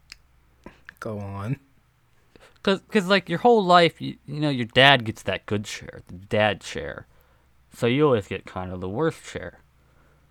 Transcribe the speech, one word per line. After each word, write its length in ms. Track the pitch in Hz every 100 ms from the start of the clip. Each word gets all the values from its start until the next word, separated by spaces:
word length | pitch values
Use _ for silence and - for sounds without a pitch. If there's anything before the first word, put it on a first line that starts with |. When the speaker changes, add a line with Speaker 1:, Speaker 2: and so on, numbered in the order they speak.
| _ - _ _ _ _ - - - -
Speaker 1:
Go 180 | 117 104
on. 400 | 98 98 104 135 _ _ _ _ _ _ _ _ - _
Speaker 2:
'Cause, 180 | 208 190 -
'cause, 160 | 214 175
like, 220 | 285 -
your 100 | 170
whole 260 | 240 233
life, 360 | 180 175 165 -
you, 160 | 135 - -
you 140 | 147
know, 100 | 151
your 160 | 131 113
dad 380 | 127 135 135
gets 180 | 113 -
that 240 | - 95 -
good 200 | 104 104
share, 340 | - - - -
the 60 |
dad 500 | 90 101 107 107 92
share. 420 | - - 71 - - _ _ _ _ _ _
So 140 | - 117
you 200 | 131 151
always 200 | 117 -
get 180 | 95 -
kind 260 | 95 92
of 80 | 92
the 80 | 92
worst 360 | 107 160 -
share. 360 | - - - - _ _ _ _ _ _ _